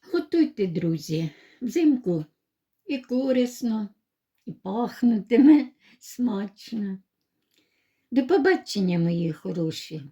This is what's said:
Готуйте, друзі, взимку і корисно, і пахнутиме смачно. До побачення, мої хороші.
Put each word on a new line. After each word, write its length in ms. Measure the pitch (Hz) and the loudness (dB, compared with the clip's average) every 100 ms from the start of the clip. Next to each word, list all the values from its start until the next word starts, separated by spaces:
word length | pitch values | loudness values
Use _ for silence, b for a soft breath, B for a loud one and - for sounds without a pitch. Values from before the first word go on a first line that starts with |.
| - | -4
Готуйте, 540 | 339 - 339 302 - 190 | -6 -2 0 0 0 -4
друзі, 600 | 165 165 160 - 160 160 b b b | -2 -2 -4 -4 -4 -4 b b b
взимку 640 | 247 330 320 254 190 170 156 _ _ _ _ _ - | -6 0 2 2 -2 -4 -6 _ _ _ _ _ -10
і 80 | 277 | -10
корисно, 920 | - 254 269 254 240 - 240 220 208 _ _ _ _ _ - | -4 -4 0 0 0 -2 -4 -4 -6 _ _ _ _ _ -18
і 60 | |
пахнутиме 1160 | 156 190 208 233 - 240 220 185 233 285 294 247 _ b b | -14 -8 -4 -6 0 0 2 2 6 8 8 4 _ b b
смачно. 1000 | - - 240 196 202 _ - 226 202 190 _ _ _ _ _ _ _ _ _ _ _ | -20 -4 -4 -2 -6 _ -12 -8 -8 -10 _ _ _ _ _ _ _ _ _ _ _
До 160 | 240 254 | -2 2
побачення, 720 | 359 277 359 - 208 185 175 | 2 4 0 -2 -2 0 2
мої 340 | 170 170 165 | 0 0 -4
хороші. 680 | 160 190 175 160 156 - 156 139 | -6 -8 -4 -4 -6 -12 -14 -16